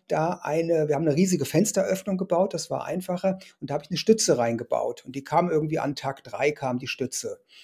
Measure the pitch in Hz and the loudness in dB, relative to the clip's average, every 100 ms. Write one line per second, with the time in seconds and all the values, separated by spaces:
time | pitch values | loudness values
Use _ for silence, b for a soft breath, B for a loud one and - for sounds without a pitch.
0 | - 156 165 - - 156 165 165 151 147 | -4 0 0 -2 -2 -2 2 2 2 2
1 | 160 143 190 175 135 156 214 - 196 185 | 2 4 4 2 2 2 2 2 0 -2
2 | - 185 185 170 190 165 - 135 - 180 | -2 -4 0 2 0 -2 -6 -6 -4 -6
3 | 185 180 190 190 B _ 147 147 - 180 | -4 -2 -2 -2 B _ -6 -6 -4 0
4 | - 220 - 127 117 117 - 120 120 120 | 4 4 4 4 2 0 -2 -2 -2 -6
5 | - 135 139 156 180 156 156 151 139 139 | -10 -10 0 2 2 2 0 -2 -2 -4
6 | 139 - - 104 143 147 135 123 127 - | -6 -8 -10 -2 0 0 -2 -4 -4 -6
7 | 127 - 110 98 B B | -6 -4 -8 -10 B B